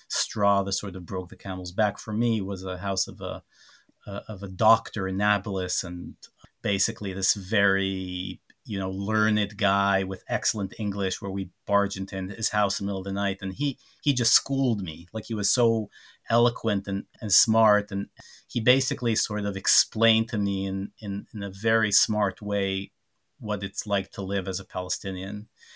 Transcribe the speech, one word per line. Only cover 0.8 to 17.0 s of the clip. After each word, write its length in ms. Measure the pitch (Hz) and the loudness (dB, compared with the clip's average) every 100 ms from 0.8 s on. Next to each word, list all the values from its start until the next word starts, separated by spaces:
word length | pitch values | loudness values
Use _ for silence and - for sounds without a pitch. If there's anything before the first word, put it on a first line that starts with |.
| 104 92 | -4 -8
of 100 | 85 | -6
broke 240 | 95 90 | -6 -6
the 60 | 90 | -8
camel's 360 | 98 92 90 | -8 -8 -6
back 280 | 92 104 101 | 0 0 0
for 140 | - | -4
me, 280 | 107 120 110 | 0 2 2
was 220 | 95 98 | -2 -4
a 140 | 92 90 | -4 -4
house 300 | 98 98 - | -2 -2 -4
of 140 | 92 | -6
a, 220 | 95 92 - _ - - _ _ - | -8 -8 -12 _ -20 -20 _ _ -10
uh, 140 | 101 - | -10 -8
of 140 | 98 | -8
a 60 | 95 | -8
doctor 600 | 95 110 110 - - 95 | 2 6 6 4 -6 -2
in 100 | 95 | 0
Nablus, 680 | 104 104 101 95 90 - | 2 2 0 -4 -2 -2
and 320 | 87 87 87 - - _ - _ | -4 -6 -10 -12 -18 _ -20 _
basically 500 | 110 98 - 110 101 | -2 0 0 -2 -4
this 200 | 92 92 | -2 0
very, 1040 | - 92 104 101 98 98 95 92 90 92 92 _ _ - | -2 0 2 4 4 0 -2 -4 -6 -6 -10 _ _ -6
you 140 | 98 | -4
know, 120 | 95 | -2
learned 680 | 95 101 110 107 107 101 101 | -2 0 2 4 2 0 0
guy 460 | 101 98 98 98 | 2 4 4 2
with 200 | 95 98 - | 0 -4 -4
excellent 460 | 113 - 110 95 - | -2 0 -2 -2 -2
English, 420 | 104 101 95 - | -2 0 -2 -2
where 100 | 101 | -4
we 180 | 98 95 _ - | -4 -6 _ 0
barged 320 | 101 101 95 | 2 2 0
into 360 | 98 95 92 | -6 -4 -4
his 160 | 101 104 | -2 -2
house 300 | 107 101 - | 2 2 0
in 60 | 101 | -2
the 40 | |
middle 120 | 98 | -2
of 40 | 95 | -2
the 60 | |
night, 280 | 98 101 95 | -2 -2 -2
and 120 | 95 | -6
he, 240 | 90 143 127 _ _ | -2 -2 -4 _ _
he 120 | 151 | -2
just 200 | 127 123 | 2 2
schooled 480 | - - 135 131 107 | 0 -2 0 2 0
me. 260 | 90 78 87 | -2 -8 -8
Like, 120 | 110 - | -8 -4
he 80 | |
was 160 | 110 101 | -2 0
so 400 | - 120 113 104 - - _ - | 4 4 2 -2 -10 -20 _ 0
eloquent 580 | 117 120 120 110 101 101 | 4 4 2 0 0 -2
and, 180 | 98 | -6